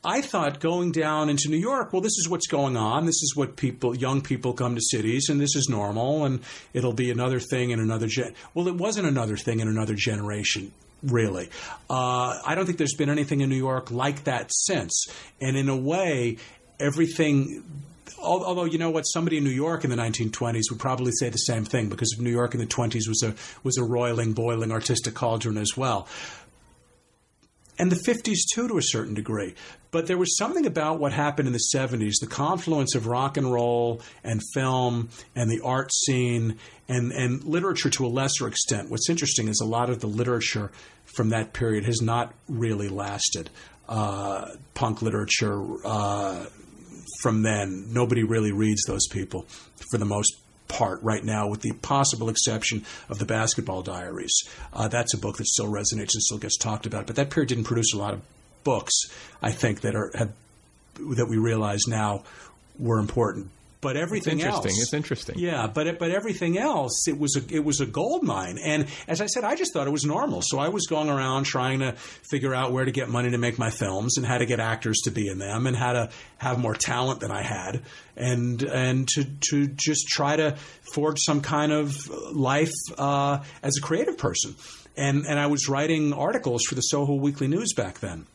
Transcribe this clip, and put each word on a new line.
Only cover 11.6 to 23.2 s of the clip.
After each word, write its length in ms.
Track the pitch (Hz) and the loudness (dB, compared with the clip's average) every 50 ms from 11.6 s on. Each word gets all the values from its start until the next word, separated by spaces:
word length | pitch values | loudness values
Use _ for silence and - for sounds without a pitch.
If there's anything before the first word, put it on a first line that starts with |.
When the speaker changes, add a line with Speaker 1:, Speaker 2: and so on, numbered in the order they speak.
| - - - - - - | -12 -12 -14 -14 -8 -4
Speaker 1:
Uh, 500 | 131 127 127 123 127 123 123 127 - - - | -2 0 2 2 2 2 2 0 -2 -4 -2
I 100 | - 156 | -2 0
don't 100 | 180 190 | 0 0
think 140 | 180 175 - | 0 0 0
there's 160 | 160 139 143 | 0 0 2
been 160 | - 151 139 | 0 0 2
anything 320 | 147 151 147 143 151 139 139 | 2 0 0 0 2 2 2
in 80 | 135 | 2
New 60 | 135 | 2
York 340 | 131 131 135 131 127 127 - | 2 2 0 0 -2 -2 -4
like 340 | 117 120 131 143 143 143 - | -2 0 0 0 0 -2 -2
that 260 | - 127 120 98 - - | -2 -2 -2 -2 -2 -2
since. 520 | - - - 190 160 - 165 - - - - - - - - - _ | -2 0 0 0 0 -2 -2 -2 -2 -2 -4 -8 -16 -16 -20 -10 _
And 160 | 135 131 131 | -2 0 2
in 140 | 139 135 139 | 2 2 2
a 80 | 135 | 2
way, 600 | 131 131 139 160 185 196 175 151 127 120 120 113 113 - - - - - - - _ | 2 0 0 2 2 2 2 2 2 0 0 -2 -4 -10 -20 -20 -20 -20 -20 -8 _
everything, 840 | 131 147 143 156 165 165 165 - 160 151 143 139 135 - - - - - 151 143 - - - - - - - - | 0 0 4 4 2 2 4 2 2 4 6 4 4 2 -2 -10 -10 -12 -12 -12 -14 -14 -18 -20 -20 -20 -14 -6
al-, 260 | 359 175 175 185 - | 0 0 0 2 2
although, 200 | 185 180 180 175 | 0 0 0 0
you 140 | 165 160 160 | 0 0 0
know 120 | 165 165 | 0 2
what, 120 | 160 160 151 | 0 0 0
somebody 340 | - - 165 165 170 160 | 0 0 0 0 2 2
in 80 | 156 143 | 2 2
New 60 | 139 | 2
York 340 | 127 131 143 160 165 156 - | 2 2 0 0 0 0 0
in 60 | 135 | 0
the 60 | 123 | 0
nineteen 340 | 120 117 117 113 - 117 110 | 0 0 0 0 0 -2 -2
twenties 400 | 107 - 127 117 113 110 107 - | -2 -2 -2 0 0 0 0 -2
would 100 | 117 110 | -2 -2
probably 320 | - 135 127 123 127 123 113 | -2 -2 0 0 0 0 0
say 160 | - 135 120 | 0 -2 -2
the 80 | 113 | -2
same 300 | 113 - - 120 113 107 | -2 0 0 0 0 -2
thing, 240 | - - 127 113 104 | 0 0 0 0 0
because 280 | 98 92 120 107 110 110 | -2 -2 -2 -2 -2 -2
New 120 | 120 120 | -2 0
York 240 | 120 120 120 120 - | 2 2 2 2 0
in 60 | 120 | -2
the 60 | 113 | -2
twenties 400 | 113 - - 120 117 117 117 110 | -2 0 0 0 0 0 0 -2
was 160 | 113 110 - | 0 0 0